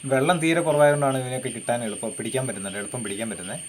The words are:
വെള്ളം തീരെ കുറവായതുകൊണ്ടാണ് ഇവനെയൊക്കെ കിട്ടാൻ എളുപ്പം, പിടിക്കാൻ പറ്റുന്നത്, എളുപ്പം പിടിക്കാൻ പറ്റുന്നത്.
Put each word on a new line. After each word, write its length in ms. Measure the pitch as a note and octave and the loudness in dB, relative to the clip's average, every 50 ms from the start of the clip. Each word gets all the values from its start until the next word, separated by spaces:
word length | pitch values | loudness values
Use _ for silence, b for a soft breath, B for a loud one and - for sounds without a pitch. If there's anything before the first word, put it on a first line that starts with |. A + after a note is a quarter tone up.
| - C3+ | 2 2
വെള്ളം 260 | C3+ C3 C3+ D#3+ F3+ E3 D#3+ | 2 4 4 4 4 4 4
തീരെ 160 | D#3+ E3 E3+ E3 | 2 2 2 2
കുറവായതുകൊണ്ടാണ് 500 | D#3+ D3 D3 D3 D3 D3 C#3+ C#3+ C3+ C3+ C3 | 2 6 6 6 6 6 6 2 2 2 0
ഇവനെയൊക്കെ 300 | B2+ B2+ B2+ C3 - B2+ A2+ A2+ | -2 -4 -6 -4 -4 -6 -8 -6
കിട്ടാൻ 260 | - - A#2+ A#2+ A#2 G#2+ | -2 -2 -2 0 -2 -4
എളുപ്പം, 240 | G#2 - - A2+ - - | -6 -6 -8 -8 -6 -6
പിടിക്കാൻ 260 | A2 A2+ A#2 C3 C3 B2 | -8 -2 -2 -2 -2 -2
പറ്റുന്നത്, 300 | G2+ G2 F#2+ G2 F#2+ G2+ | -6 -6 -8 -8 -6 -8
എളുപ്പം 200 | G2+ G2+ - B2 A2 | -8 -6 -8 -8 -6
പിടിക്കാൻ 240 | G#2 G2+ G2+ A2+ A2 | -6 -6 -6 -6 -6
പറ്റുന്നത്. 280 | G2 G2 F2+ F#2+ A#2+ E3+ - | -6 -8 -8 -10 -10 -10 -12